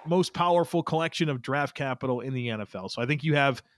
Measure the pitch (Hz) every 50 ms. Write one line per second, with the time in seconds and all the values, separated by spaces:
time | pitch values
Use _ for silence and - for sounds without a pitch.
0 | - 156 170 185 175 - - - 175 175 175 175 170 - - 170 160 - 165 160
1 | 165 160 - - 175 151 139 123 113 - 135 143 143 135 - - 143 135 127 -
2 | - 131 127 123 113 135 135 127 120 120 113 107 104 - - 95 92 95 - -
3 | 120 120 151 151 - 160 147 147 139 139 127 - - _ _